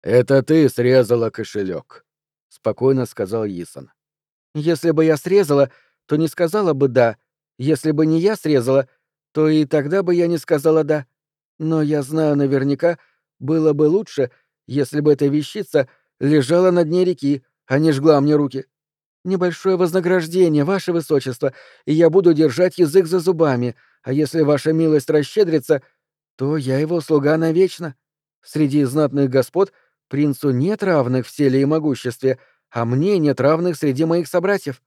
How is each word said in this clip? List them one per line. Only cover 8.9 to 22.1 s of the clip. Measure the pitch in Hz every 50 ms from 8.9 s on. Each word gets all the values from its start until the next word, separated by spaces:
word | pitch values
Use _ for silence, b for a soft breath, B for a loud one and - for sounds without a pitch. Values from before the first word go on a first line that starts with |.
| _ _ _ _ _ _ _ _
то | _ 151 156 156
и | 156 156 151
тогда | 131 - 151 139 147 175 196
бы | 185 175
я | 175 175 170
не | 170 170 156
сказала | - - 165 147 139 160 156 160
"да". | 156 147 156 151 131 _ _ _ _ _ _ _ _ _ _ _
Но | 151 160 160 156
я | 151 147 151 147
знаю | 135 127 151 160 156 151 147
наверняка, | 143 143 135 139 135 131 143 143 131 175 175 170 _ _ _ _ _ _ _ _ _
было | 131 131 160 160 156 156 147
бы | 143 156
лучше, | 151 170 208 208 - - - 131 123 _ _ _ _ _ _ _
если | - 120 143 135 - - 147
бы | 147 151
эта | 147 131 147
вещица | 139 143 151 147 - - 214 196 - - 151 131 b b b b b _ _
лежала | 127 139 151 151 127 120 170 175 185 185
на | 175 175
дне | 170 151 170 180 180
реки, | 180 175 - 143 139 143 131 _ _ _ _ _
а | _ 131 143
не | 156 160
жгла | 147 135 143 165 151 139
мне | 139 147 151
руки. | 147 147 135 - 131 - _ _ _ _ _ _ _ _ _ _ _ _
Небольшое | 180 190 180 185 180 165 - - 190 185
вознаграждение, | 170 180 165 165 190 165 175 185 185 160 160 170 185 185 165 151 147 143
ваше | 160 196 185 - -
высочество, | 170 165 156 - 160 139 - 131 120 - 151 135 B B B B B B B
и | -
я | 156 160 170 160